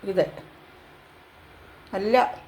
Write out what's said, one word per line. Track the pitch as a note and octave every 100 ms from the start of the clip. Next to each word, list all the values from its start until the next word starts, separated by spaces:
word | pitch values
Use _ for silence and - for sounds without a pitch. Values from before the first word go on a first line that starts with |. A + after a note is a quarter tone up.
| G3+
ഇത് | F#3 C#3+ - - - - - - - - - - - - - - - -
നല്ല | G3 G3+ B3 A#3+ -